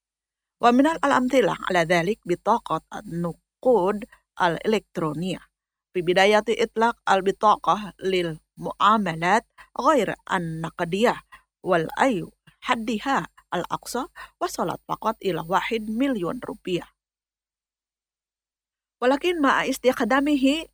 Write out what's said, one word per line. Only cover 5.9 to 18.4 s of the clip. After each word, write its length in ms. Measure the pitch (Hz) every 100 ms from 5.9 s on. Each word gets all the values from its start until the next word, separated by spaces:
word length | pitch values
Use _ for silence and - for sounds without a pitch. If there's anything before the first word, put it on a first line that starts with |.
في 80 | 185
بداية 420 | 170 180 196 214 214
إطلاق 480 | 220 - 220 233 - -
البطاقة 840 | 196 190 190 214 175 - 190 202 -
للمعاملات 1500 | 190 185 170 156 _ - 165 - 196 220 185 160 170 214 - _ - -
غير 340 | 262 294 175 - -
النقدية 880 | 185 165 160 165 - 170 196 226 160 - - _ _
والأي 640 | 175 175 156 - 269 190 165 - _ _
حدها 640 | - 240 220 214 277 254 156 _ _
الأقصى 520 | 180 170 156 - 240 320 - - _
وصلت 400 | 349 - 180 - -
فقط 280 | 160 214 226
إلى 200 | 190 165 165
واحد 420 | 185 - 226 214
مليون 500 | 220 277 226 170 254
روبيا. 400 | - 220 - 170 - _ _ _ _ _ _ _ _ _ _ _ _ _ _ _